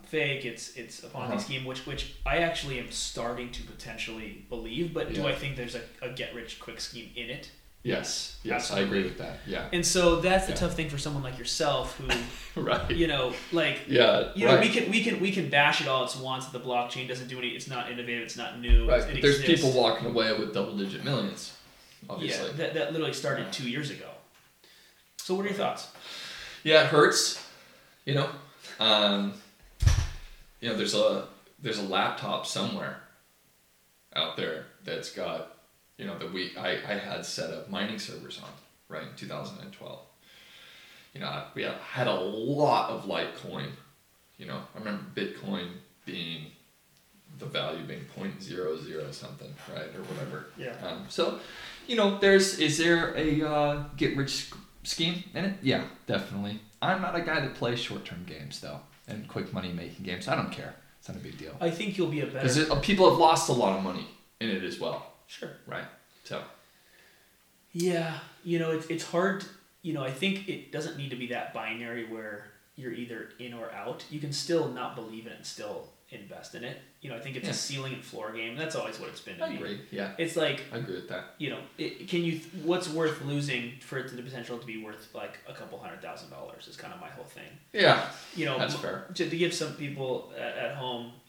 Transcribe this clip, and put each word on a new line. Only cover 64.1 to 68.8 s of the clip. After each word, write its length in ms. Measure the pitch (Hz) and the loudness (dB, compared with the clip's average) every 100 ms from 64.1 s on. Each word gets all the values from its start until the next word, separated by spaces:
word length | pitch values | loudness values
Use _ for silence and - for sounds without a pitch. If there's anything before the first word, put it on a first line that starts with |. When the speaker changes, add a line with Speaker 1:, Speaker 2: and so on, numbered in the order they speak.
| - - - | -14 -18 -6
Speaker 2:
in 100 | 110 | -2
it 140 | 95 | -2
as 160 | 90 - | -2 -4
well. 280 | 80 71 - - - | -4 -4 -8 -18 -18
Speaker 1:
Sure. 220 | - 151 - - | -12 -12 -12 -10
Speaker 2:
Right? 160 | - 143 - _ - | -10 -10 -16 _ -20
So. 180 | - 82 - - _ _ _ - - _ _ _ _ _ _ | -10 -10 -10 -16 _ _ _ -20 -20 _ _ _ _ _ _
Speaker 1:
Yeah, 460 | 170 180 170 165 147 - - 175 | 0 2 2 0 -4 -10 -10 -2
you 140 | 170 | 0
know, 120 | 160 | 2
it's, 160 | 156 | 0